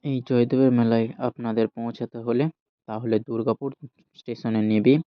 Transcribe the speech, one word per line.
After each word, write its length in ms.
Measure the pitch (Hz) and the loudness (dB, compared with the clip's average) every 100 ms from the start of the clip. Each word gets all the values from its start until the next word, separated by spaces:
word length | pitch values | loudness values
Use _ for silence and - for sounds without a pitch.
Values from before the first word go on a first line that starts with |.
এই 140 | 147 135 | -4 -6
জয়দেবের 500 | 123 123 120 127 135 | 0 2 2 4 4
মেলায় 360 | 123 117 117 113 - | 4 4 2 0 -4
আপনাদের 480 | 127 - 117 110 113 | -8 -6 -6 -2 -2
পৌঁছাতে 500 | - 117 117 120 120 | -4 -10 -8 -10 -10
হলে 260 | 117 120 156 - _ _ - | -4 0 -2 -4 _ _ -12
তাহলে 280 | 110 120 110 | -8 -2 -2
দুর্গাপুর 500 | 120 113 117 - 139 - 135 _ _ | -2 -4 -2 -2 -6 -12 -20 _ _
স্টেশনে 480 | _ - 117 120 110 | _ -14 -8 -4 -2
নেবে 320 | 107 107 110 147 | 0 4 4 4